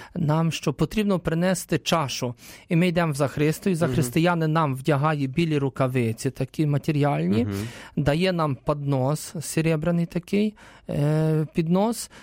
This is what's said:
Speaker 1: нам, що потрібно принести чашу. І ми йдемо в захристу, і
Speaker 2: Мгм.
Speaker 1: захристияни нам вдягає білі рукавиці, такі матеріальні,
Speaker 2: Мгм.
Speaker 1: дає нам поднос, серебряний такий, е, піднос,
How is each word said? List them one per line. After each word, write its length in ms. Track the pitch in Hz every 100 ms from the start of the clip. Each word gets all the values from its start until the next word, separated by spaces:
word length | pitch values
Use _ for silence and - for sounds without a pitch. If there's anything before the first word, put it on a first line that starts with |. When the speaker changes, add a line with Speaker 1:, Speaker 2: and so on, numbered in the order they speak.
| -
Speaker 1:
нам, 380 | 175 151 156 165
що 200 | - 160
потрібно 460 | - 156 220 202 185
принести 600 | 165 165 185 175 - 165
чашу. 560 | - 165 131 - 123 - - - -
І 80 | 165
ми 120 | 180
йдемо 240 | 175 165
в 20 | 139
захристу, 540 | 139 151 151 156 202
і 20 |
Speaker 2:
Мгм. 60 | 165
Speaker 1:
захристияни 680 | 160 123 123 165 170 170 156
нам 280 | 160 147 131
вдягає 500 | 147 139 156 151 135
білі 320 | 147 170 147
рукавиці, 720 | 135 - 131 127 113 110 135
такі 360 | - 135 - 151
матеріальні, 800 | 143 - 147 143 147 175 208
Speaker 2:
Мгм. 100 | 240 98 117 - - -
Speaker 1:
дає 360 | 143 156 185
нам 240 | 170 151 123
поднос, 800 | - 147 139 135 131 151 - 165
серебряний 680 | - 165 160 156 165 170 170
такий, 480 | 170 - 202 214 - - - -
е, 560 | 120 147 156 160 156 151
піднос, 560 | 175 165 180 220 226 - -